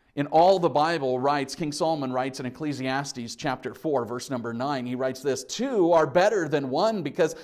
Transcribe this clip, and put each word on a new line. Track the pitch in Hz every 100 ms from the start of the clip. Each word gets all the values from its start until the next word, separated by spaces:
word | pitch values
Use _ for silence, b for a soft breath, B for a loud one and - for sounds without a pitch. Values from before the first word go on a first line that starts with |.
| b -
in | 143
all | 156 175 190
the | 170
Bible | 143 156 170 139 127
writes. | 139 143 135
King | - 151
Solomon | 143 160 160 131
writes | 127 135 131
in | 127
Ecclesiastes | - 156 131 131 135 143 - 117 -
chapter | 151 127 123
four, | - 165 139
verse | 113 123 -
number | 127 117
nine. | 117 135 139 123
He | 123
writes | 131 127
this, | 143 131
"Two | - - 262 233 170
are | 170 156
better | 147 196 214 156
than | 147 135
one | 135 214 220
because | 143 139 160 -